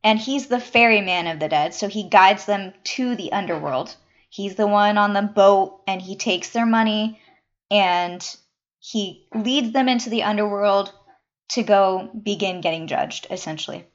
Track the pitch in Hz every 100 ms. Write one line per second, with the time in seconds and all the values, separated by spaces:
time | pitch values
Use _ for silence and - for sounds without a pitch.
0 | 214 220 262 277 269 247 233 233 233 214
1 | 185 180 170 160 156 151 160 - 202 208
2 | 185 202 190 202 - 202 190 _ - -
3 | 247 240 180 202 180 160 147 131 - -
4 | _ _ _ - 202 196 208 208 208 208
5 | 208 202 202 208 196 196 190 - - 190
6 | 185 214 233 185 - 233 233 226 220 214
7 | 220 220 _ _ _ _ _ 208 185 175
8 | 175 180 - - _ _ _ _ - 220
9 | 190 - _ 220 214 277 233 262 254 240
10 | 233 220 208 208 208 202 202 196 196 _
11 | _ _ _ _ - - 220 196 190 185
12 | - 220 208 196 190 180 170 165 160 -
13 | 139 - - 185 - 156 - - -